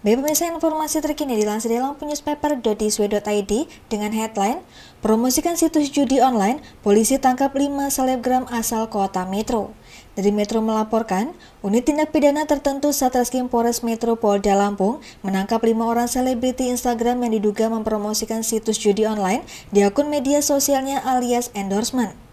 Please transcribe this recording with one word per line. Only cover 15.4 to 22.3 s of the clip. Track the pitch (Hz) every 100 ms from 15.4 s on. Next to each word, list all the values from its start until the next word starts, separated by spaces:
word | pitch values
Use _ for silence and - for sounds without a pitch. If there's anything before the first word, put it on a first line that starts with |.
| 196 226
lima | 226 226 233
orang | 233 240
selebriti | 262 254 247 254 254 254
Instagram | 247 247 233 240 247
yang | 240 220
diduga | 208 208 226
mempromosikan | 226 220 214 208 214 214 226
situs | 226 226 220 208
judi | 214 202 220
online | 214 190 233 - - -
di | 202 202
akun | 202 294
media | 294 262 294
sosialnya | 285 285 277 277 269 277 254
alias | 254 247 240 240
endorsement. | 208 196 196 233 254 214 - -